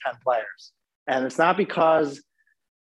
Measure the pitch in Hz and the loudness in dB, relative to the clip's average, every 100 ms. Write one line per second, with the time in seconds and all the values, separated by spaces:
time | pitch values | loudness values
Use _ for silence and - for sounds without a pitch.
0 | 135 123 127 120 104 - - _ _ _ | -10 -6 -2 -2 -4 -14 -20 _ _ _
1 | - 131 127 - 165 180 185 175 160 160 | -6 -4 -2 0 2 2 -2 0 2 4
2 | 147 139 _ _ _ _ _ _ | 0 -6 _ _ _ _ _ _